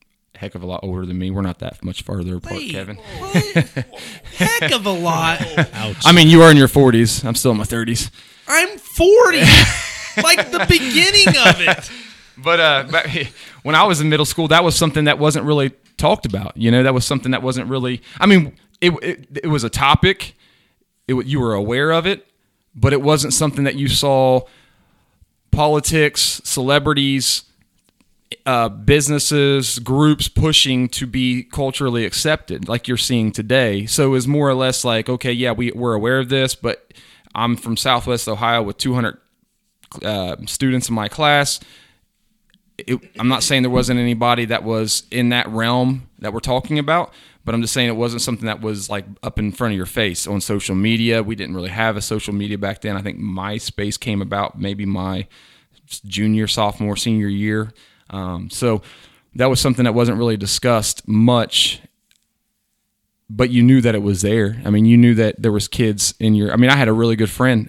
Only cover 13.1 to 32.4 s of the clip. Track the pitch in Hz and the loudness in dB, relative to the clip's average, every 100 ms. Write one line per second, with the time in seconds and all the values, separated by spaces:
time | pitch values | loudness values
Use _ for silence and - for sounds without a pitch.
13.1 | 170 120 - - - 139 156 202 156 151 | -6 -6 -12 -20 -10 2 4 4 4 2
14.1 | 151 151 - 156 165 175 - 160 156 147 | 2 0 -2 2 4 4 2 0 2 0
15.1 | 131 151 - 139 147 135 - _ - 151 | 2 2 0 0 0 -2 -6 _ -2 0
16.1 | 214 - 95 95 - 113 123 131 127 - | 0 -2 -6 -6 -2 2 4 4 0 -2
17.1 | 135 127 123 127 127 120 131 127 123 - | -4 -2 -4 -4 -6 -6 -6 -6 -8 -12
18.1 | - 196 190 143 - _ - 175 165 151 | 0 4 4 4 -8 _ -2 -2 -2 -8
19.1 | 160 135 143 165 147 113 - 139 151 185 | -10 -12 -8 -4 -2 -2 0 2 2 0
20.1 | 196 - _ _ _ _ _ _ _ - | -2 -8 _ _ _ _ _ _ _ -6
21.1 | 127 127 139 117 101 104 123 156 165 175 | -4 -2 -2 -2 -2 -2 -2 0 0 -2
22.1 | 202 _ _ _ _ _ 117 135 135 143 | -6 _ _ _ _ _ -2 0 2 2
23.1 | 151 147 - 151 135 139 139 139 139 143 | 0 0 -2 -2 -2 -2 -2 -2 0 0
24.1 | 131 131 127 127 _ _ _ _ _ _ | 2 2 0 -2 _ _ _ _ _ _
25.1 | _ _ _ - - 151 151 - 160 147 | _ _ _ -4 0 2 0 0 0 0
26.1 | - - - - - 131 147 147 143 139 | 0 -4 -4 -8 -4 0 0 2 0 0
27.1 | 135 - - - _ _ _ _ _ _ | -2 -2 -4 -8 _ _ _ _ _ _
28.1 | _ - - 135 120 113 104 107 147 139 | _ -20 -10 -2 0 -2 -2 2 2 2
29.1 | 147 - 147 139 139 120 120 120 135 151 | -2 0 0 2 0 -2 -6 -2 2 4
30.1 | 147 - - 156 151 135 127 123 - 127 | 2 -2 0 2 2 2 0 -2 -4 -6
31.1 | 127 127 123 - 151 135 - 135 117 107 | -2 -2 -2 -6 -6 -4 -2 -2 -2 -4
32.1 | - 151 156 | -2 -2 -2